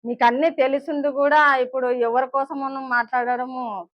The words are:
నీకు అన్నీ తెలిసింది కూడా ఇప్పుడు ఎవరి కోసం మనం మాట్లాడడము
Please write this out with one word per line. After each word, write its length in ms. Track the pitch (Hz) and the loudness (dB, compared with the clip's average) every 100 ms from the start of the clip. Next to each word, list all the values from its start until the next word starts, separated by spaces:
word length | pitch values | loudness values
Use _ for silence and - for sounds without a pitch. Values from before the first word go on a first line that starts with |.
| 233 | -8
నీకు 200 | 240 240 | 2 2
అన్నీ 240 | 247 330 | 4 0
తెలిసింది 600 | 320 262 277 277 294 285 | 2 0 0 -4 -4 -2
కూడా 460 | 269 285 302 294 269 | 0 2 4 4 4
ఇప్పుడు 320 | 254 262 254 | 0 -2 -2
ఎవరి 400 | - 233 240 262 | 0 0 0 0
కోసం 320 | 269 277 285 | -2 -4 -6
మనం 280 | 269 269 262 | -8 -8 -4
మాట్లాడడము 960 | 240 226 254 240 247 247 254 247 196 175 | -2 0 -2 -2 -4 -4 -8 -8 -10 -12